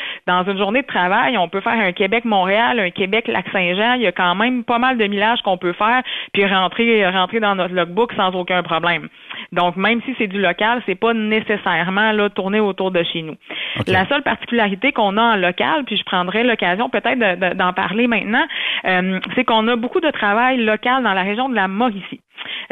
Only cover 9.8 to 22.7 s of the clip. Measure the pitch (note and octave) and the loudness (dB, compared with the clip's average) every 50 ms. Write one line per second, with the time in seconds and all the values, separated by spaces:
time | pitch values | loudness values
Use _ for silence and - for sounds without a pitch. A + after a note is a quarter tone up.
9.8 | F#3+ G#3 A#3 A#3 - - B3+ - A#3 G3+ F3+ G3+ G3 F3 F3+ - G#3 A3 A#3+ B3 | 0 0 0 0 -2 -4 -4 -2 -2 -2 0 0 0 0 0 2 2 2 2 0
10.8 | - - F#3 F#3+ - A3+ A#3 A3+ G#3+ G#3+ G#3+ A3 A3 - G#3+ G3+ - G3 F3 D#3+ | -2 -4 -4 0 0 0 0 0 0 0 0 0 0 0 -2 -2 0 0 0 0
11.8 | E3+ F3 F#3+ G3+ G#3+ A3 G#3+ G#3 G#3 G#3 G3+ - F#3 F#3+ G3+ G#3+ G#3+ G3+ F#3 - | 0 0 0 2 2 2 2 2 2 0 0 -2 -4 0 0 2 2 0 0 0
12.8 | F#3+ F#3+ F#3 F3 E3+ D#3+ - E3 D#3+ D#3 - - _ - - - - - - - | -2 0 0 0 0 0 -2 -6 -6 -8 -12 -14 _ -14 -12 -10 -8 -8 -6 -4
13.8 | - - F#3 F#3 F#3+ - C#4 D4 C#4+ - A#3 - - - A#3+ A#3 A3 G3+ F#3+ F#3 | -2 0 2 2 2 2 0 0 0 0 -2 -2 -4 -4 0 0 2 0 0 0
14.8 | - C#4 C#4+ - A3 G3 F#3+ G#3+ A#3 A#3 A3+ G3+ F3+ F3 F3+ - G3+ B2 D#4 D#4 | 0 0 0 2 0 2 2 2 4 4 4 2 2 0 0 0 0 0 0 0
15.8 | C4+ - G#3+ - - - - F#3 F3+ F3+ F3+ G#3+ A#3 B3 A3+ A3 G#3 F3+ F3 F#3+ | -2 -2 -4 -4 -4 -2 -2 -2 0 0 0 0 2 2 2 2 0 0 0 0
16.8 | A#3+ C4 - G#3+ - A#3 B3 B3+ A3+ G3 F3+ F3 F#3+ F3+ - F#3+ F#3+ F3+ F#3 F#3+ | -2 -2 -2 -2 0 0 0 2 2 2 2 2 0 -2 0 0 0 0 0 0
17.8 | F#3+ F3 F3+ A3 A#3+ B3 A#3 G3+ F#3 G3 G#3+ B3+ D#4+ D4+ - - - - - - | -2 -2 0 0 2 2 2 0 -2 0 0 0 0 -2 -4 -6 -6 -4 -4 -4
18.8 | - - F#3 F3+ F3+ F#3 F#3+ F#3 - F#3+ F3 - B3+ - A#3 A3 G#3+ A3+ B3 A#3 | -2 0 0 2 2 0 -2 -4 -4 -4 -2 0 0 2 2 2 4 2 0 0
19.8 | A3 B3+ - F#4 E4 D4+ C#4 - - G#3 G3+ A3 A#3+ B3+ C4 B3+ A3+ G#3+ G#3+ G#3+ | -2 -2 -2 0 0 0 0 0 0 0 2 2 2 2 2 2 2 0 0 0
20.8 | - B3 B3+ C4+ B3+ A3 F#3+ F#3+ F3+ G3 G#3 A3 C4 C4+ B3+ G#3+ F#3+ F#3 F#3+ G3+ | 0 0 0 2 2 2 0 0 0 -2 -2 -2 -2 -2 0 0 0 0 0 0
21.8 | A#3+ B3+ G3+ G3 F3+ - - - _ _ _ - - - - - - - | 0 0 0 -4 -10 -12 -16 -18 _ _ _ -16 -14 -12 -12 -12 -8 -2